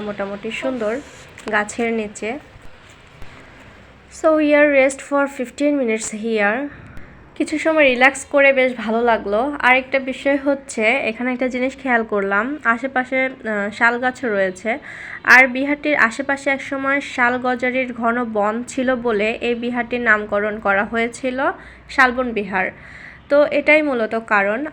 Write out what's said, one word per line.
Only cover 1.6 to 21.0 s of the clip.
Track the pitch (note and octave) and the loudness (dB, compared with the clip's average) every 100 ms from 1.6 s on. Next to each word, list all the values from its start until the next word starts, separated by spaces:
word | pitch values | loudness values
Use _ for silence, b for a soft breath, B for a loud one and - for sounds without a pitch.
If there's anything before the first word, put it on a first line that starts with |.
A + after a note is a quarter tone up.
| G#3 - A3+ | -2 -4 -2
নিচে। | A3+ G#3 G#3 G#3+ D4 - - - - - - - B B B B B B B B B - | -2 -6 -8 -8 -8 -14 -20 -20 -20 -20 -20 -20 B B B B B B B B B -20
So | - D#4+ D#4 | 0 2 4
we | D4 | 4
are | D4 D4 | 6 6
rest | C#4 C4+ C4+ | 6 4 0
for | - C#4+ C#4 | -2 0 0
fifteen | C#4 B3 - D4 C#4+ | -4 -10 0 0 2
minutes | A#3 A3 - | 0 -2 -4
here। | G#3+ A3+ G#3+ G3+ A#3+ C#4+ B B B B B B | -6 -2 0 2 0 -6 B B B B B B
কিছু | - D4+ D4+ | -6 -4 0
সময় | D#4+ D#4 C#4 | 2 4 4
রিল্যাক্স | B3 C4 C#4 - | 6 2 2 0
করে | C#4+ C#4 | 4 4
বেশ | C4 B3+ A#3+ | 4 2 0
ভালো | G#3+ A3+ | -2 0
লাগলো। | A#3+ A3 G3+ G#3 C#4 C#4+ | 2 2 0 0 0 0
আরেকটা | B3 B3+ C4 C4+ | 2 2 2 -2
বিষয় | C4 B3+ C#4 C#4+ | -2 -2 0 0
হচ্ছে, | C#4+ C#4 - - A3 C4+ | 0 -2 -4 0 0 2
এখানে | A3 A3+ B3 | -2 -4 -4
একটা | B3 C4 | -2 -2
জিনিস | B3 C4 C4 | -2 -4 -4
খেয়াল | C4+ A#3 | 0 0
করলাম, | A3+ G#3 G3 G3+ B3 D4+ A#3 | 2 -2 0 0 -2 -2 -2
আশেপাশে, | A#3 C4 C4 B3 C4 | -2 -2 -4 -2 -2
আহ, | C4 B3+ A3+ G#3 G3+ | -2 -4 -6 -4 -4
শাল | G3+ A#3 A#3+ | 0 2 2
গাছও | B3+ B3 A#3+ | -2 -2 -2
রয়েছে। | G3+ F#3+ F#3 G#3+ C#4 B B B B | 0 -2 -2 -6 -6 B B B B
আর | - B3 C4 | 6 8 8
বিহারটির | B3+ C#4 D4 D4+ C#4+ | 2 -2 -2 0 2
আশেপাশে | A3+ A3+ C4+ C#4 C#4 | 0 0 -4 -2 -2
একসময় | C4+ - C4+ C4+ C#4+ C#4 | -4 -4 -4 -2 -2 -4
শাল | - A#3+ B3 | 0 0 0
গজারির | B3 B3 B3+ B3+ B3+ | -2 -2 -2 -2 -4
ঘন | A#3 A#3 A#3+ A#3 | -2 -2 0 -2
বন | G#3+ G#3 A#3 B3 | 0 0 -2 -6
ছিল | C4+ B3+ B3+ | -4 -2 0
বলে | A#3+ G#3 A3 A#3+ | 0 0 -2 -2
এই | A#3+ | -4
বিহারটির | A#3 A#3+ B3 A#3 B3 | -4 -4 -4 -4 -2
নামকরণ | A#3 G#3+ G#3 G#3 G#3+ G#3+ | 2 2 2 -2 -2 -2
করা | G3+ F#3+ | 0 0
হয়েছিল | G#3 A3+ | 0 -2